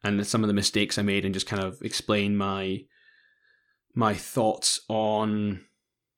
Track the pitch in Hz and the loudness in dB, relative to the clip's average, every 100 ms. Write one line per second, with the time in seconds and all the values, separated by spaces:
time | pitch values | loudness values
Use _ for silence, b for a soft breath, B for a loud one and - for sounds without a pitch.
0 | 104 101 101 117 107 101 101 107 104 - | -2 0 0 0 2 2 2 0 0 0
1 | 101 98 95 95 - 101 95 - 113 - | 0 2 0 -2 -4 -4 -4 -6 -6 -4
2 | - 104 101 104 98 98 95 95 - _ | 0 2 2 0 0 -2 -2 -4 -8 _
3 | _ _ _ _ _ _ _ _ _ 120 | _ _ _ _ _ _ _ _ _ 0
4 | 110 101 - 131 110 - - - - 110 | 0 0 -4 0 0 2 0 -2 -2 0
5 | 107 107 107 107 104 95 - _ _ _ | 2 2 2 0 -2 -4 -10 _ _ _
6 | _ | _